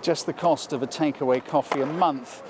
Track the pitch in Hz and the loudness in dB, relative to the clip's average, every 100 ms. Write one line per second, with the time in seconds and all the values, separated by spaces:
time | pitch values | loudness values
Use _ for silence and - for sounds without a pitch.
0 | 170 156 - - 170 143 - 135 127 - | 0 0 -2 0 2 2 0 -4 -4 0
1 | 151 - 131 127 - 147 - 143 135 165 | 0 2 2 2 2 0 2 0 0 2
2 | 170 135 120 - | 2 2 -8 -14